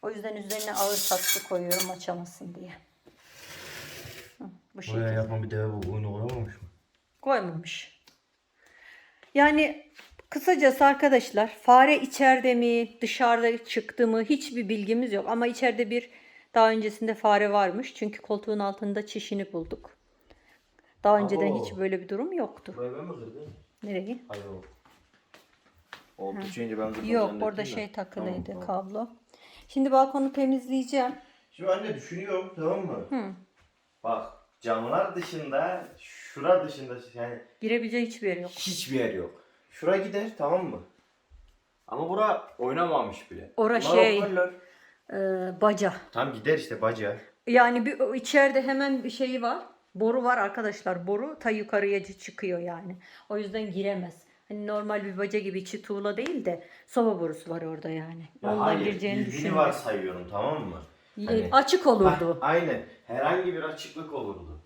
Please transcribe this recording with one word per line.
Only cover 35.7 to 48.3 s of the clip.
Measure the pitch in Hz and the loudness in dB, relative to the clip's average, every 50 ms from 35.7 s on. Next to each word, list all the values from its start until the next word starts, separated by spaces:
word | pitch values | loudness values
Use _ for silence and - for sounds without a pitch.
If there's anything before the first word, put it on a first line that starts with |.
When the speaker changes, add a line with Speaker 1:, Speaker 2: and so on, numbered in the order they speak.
| 185 - - - - - | -2 -6 -8 -12 -18 -20
Speaker 2:
şura | - - - - - - - 139 135 - - - 156 147 | -20 -20 -20 -18 -18 -16 -12 -6 2 4 4 4 4 -2
dışında | - 139 131 123 123 120 - - - | -8 -12 -12 -12 -12 -12 -14 -16 -10
yani | 120 117 120 120 120 - _ _ _ | -8 -8 -8 -8 -12 -14 _ _ _
Speaker 1:
Girebileceği | - 220 226 240 233 220 220 240 233 | -2 0 0 0 -2 -2 -2 -2 -4
hiçbir | 226 233 - 220 196 | -4 -6 -6 -4 -4
yer | 175 | -4
yok. | 175 175 175 | -4 -8 -12
Speaker 2:
hiçbir | - - - 190 180 - - 127 135 127 | -10 -10 -8 -8 -6 -8 -8 -4 -2 0
yer | 120 107 95 | 0 0 -2
yok. | 92 - - - - - _ _ _ _ _ | -4 -8 -8 -12 -16 -20 _ _ _ _ _
Şura | - - - 165 190 | -16 -4 0 2 2
gider, | 196 196 196 185 202 214 226 - - | 2 0 -2 -4 -4 -6 -6 -6 -4
tamam | 151 143 170 185 180 | -2 0 2 0 0
mı? | 151 107 - - - _ _ _ _ _ _ _ _ - - - _ _ _ _ _ _ _ _ | -2 -8 -10 -14 -18 _ _ _ _ _ _ _ _ -20 -20 -20 _ _ _ _ _ _ _ _
Ama | - - 131 160 165 | -10 -6 -6 -4 -2
bura | 180 202 214 214 180 - - - - - | 0 2 2 2 2 0 -4 -12 -10 -4
oynamamış | 120 127 135 165 175 165 156 139 101 101 - - - - | -4 -2 0 0 0 0 0 0 -2 -2 -8 -12 -16 -16
bile. | - 87 - - - | -16 -16 -16 -10 0
Speaker 1:
Ora | - 220 220 240 226 | 0 2 2 2 2
Speaker 2:
Bunlar | - - 170 | 2 6 8
Speaker 1:
şey, | - 220 220 208 | 8 8 8 6
Speaker 2:
hoparlör. | 202 196 196 185 180 180 180 180 - - - _ _ _ - _ _ _ _ - | 2 0 0 2 0 0 0 -2 -12 -20 -20 _ _ _ -20 _ _ _ _ -6
Speaker 1:
e, | 196 196 190 190 190 185 185 180 165 | -4 -2 -2 -2 -2 -4 -6 -2 4
baca. | 214 214 208 - 202 185 - - - - - | 4 4 4 4 0 0 -2 -2 -16 -8 -4
Speaker 2:
Tam | 113 131 139 123 | -2 -2 -2 -4
gider | 110 110 139 160 151 | -4 2 2 2 2
işte | - - 113 - 113 | 0 -6 -6 -2 0
baca. | 110 117 110 107 101 101 - - - _ _ _ | 0 0 0 -4 -4 -4 -6 -10 -20 _ _ _
Speaker 1:
Yani | - 240 247 240 240 240 247 226 | 4 6 8 8 8 6 2 0
bir, | 254 269 - | 0 0 0
o | 269 208 240 | 0 0 0
içeride | 262 254 - | -4 -4 4